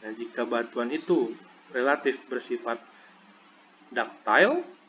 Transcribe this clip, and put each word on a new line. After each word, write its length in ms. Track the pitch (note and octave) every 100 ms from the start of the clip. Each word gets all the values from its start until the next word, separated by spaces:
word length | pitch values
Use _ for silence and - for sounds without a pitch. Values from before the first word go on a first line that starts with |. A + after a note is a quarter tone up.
Nah, 80 | A2
jika 300 | A2 A#2 - A#2
batuan 460 | A#2 A#2 B2 A#2+
itu 420 | D3+ - E3+ A2+ - - - -
relatif 480 | C3 C3 C#3+ C#3 C3 -
bersifat 500 | A#2+ - A#2+ A#2 A#2 - - - - - - - _ _ _ -
ductile 760 | A#2 A2+ - - A2+ G3+ E4 E4+ -